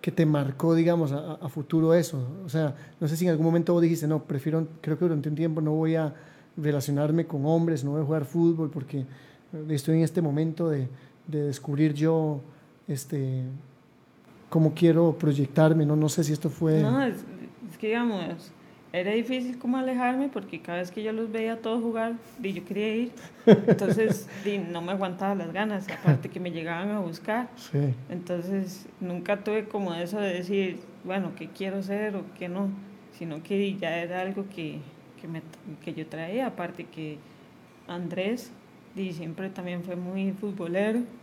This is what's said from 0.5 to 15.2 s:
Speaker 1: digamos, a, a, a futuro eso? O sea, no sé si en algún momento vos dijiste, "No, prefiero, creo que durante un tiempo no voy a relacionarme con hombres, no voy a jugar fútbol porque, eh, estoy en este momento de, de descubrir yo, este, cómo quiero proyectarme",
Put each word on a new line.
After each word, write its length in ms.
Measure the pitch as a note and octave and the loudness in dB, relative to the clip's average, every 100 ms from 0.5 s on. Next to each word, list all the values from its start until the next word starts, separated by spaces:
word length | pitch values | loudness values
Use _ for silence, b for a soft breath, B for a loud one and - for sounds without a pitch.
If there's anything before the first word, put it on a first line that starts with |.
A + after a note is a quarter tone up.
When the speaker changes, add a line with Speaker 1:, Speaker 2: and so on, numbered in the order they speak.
| C3+ E3 E3 | 0 4 6
Speaker 1:
digamos, 340 | E3 E3+ D3+ | 4 4 2
a, 220 | C#3 E3 | -2 -6
a, 0 | D3+ D3 | -8 -8
a 20 | |
futuro 440 | D#3 C3+ D#3+ D#3+ | -8 0 4 6
eso? 320 | E3+ E3+ C#3 B2 F3 | 6 4 -2 -6 -6
O 40 | F#3 | -4
sea, 280 | D3+ D3+ B B - | 0 0 B B -4
no 80 | D3+ | -2
sé 80 | D#3+ | 2
si 80 | |
en 80 | F#3 | 2
algún 120 | D#3+ | 4
momento 280 | E3 E3+ E3+ | 4 4 4
vos 100 | F3 | 4
dijiste, 240 | E3+ E3 D3+ | 4 4 2
"No, 160 | D#3 | 0
prefiero, 460 | - C#3 D#3 D#3+ D#3 - | 0 -4 0 0 -2 -6
creo 160 | - D#3 | -4 0
que 80 | |
durante 240 | F3 D3+ D3 | 2 2 0
un 60 | |
tiempo 260 | D3 E3 D#3 | 0 0 2
no 120 | D3+ | 2
voy 240 | D#3 D#3+ D#3+ | 2 2 2
a 180 | D#3 C#3+ B B B - | 0 -4 B B B -4
relacionarme 720 | D3+ C#3+ C3 C#3+ D3+ E3 D#3+ | 0 0 0 0 2 2 2
con 180 | D3+ | 0
hombres, 380 | C#3+ E3 E3 D#3 | 2 4 4 0
no 80 | C#3 | 0
voy 120 | D3 | 0
a 20 | |
jugar 200 | D3 D#3 | 0 0
fútbol 460 | C3+ F3 E3+ D#3+ D#3 | 0 4 4 4 -2
porque, 300 | - C3 C#3+ | -4 -6 -6
eh, 640 | C3 - - - - D#3+ D3+ | -6 -10 -20 -20 -14 -10 -2
estoy 260 | D3+ D3+ D#3+ | -2 2 4
en 80 | |
este 180 | D#3+ E3+ | 4 2
momento 460 | D#3+ C#3+ D#3+ D#3 E3+ | 2 2 0 0 0
de, 160 | D3 B2+ B B B - | 0 -2 B B B -6
de 140 | D3+ D3 | -2 -2
descubrir 440 | C3+ - C#3+ D#3 | -4 -4 2 4
yo, 480 | C#3+ D#3 D#3+ D#3 D3 C3 B B B - | 4 4 4 2 -2 -6 B B B -8
este, 560 | C3+ - D3 C3 C3 B2+ C3+ - - _ _ _ _ - - - | -8 -4 -4 -2 -2 -4 -10 -16 -20 _ _ _ _ -20 -20 -2
cómo 260 | E3 D#3 | 4 4
quiero 440 | D#3+ E3+ E3 E3+ | 6 6 8 6
proyectarme", 680 | C#3+ | 4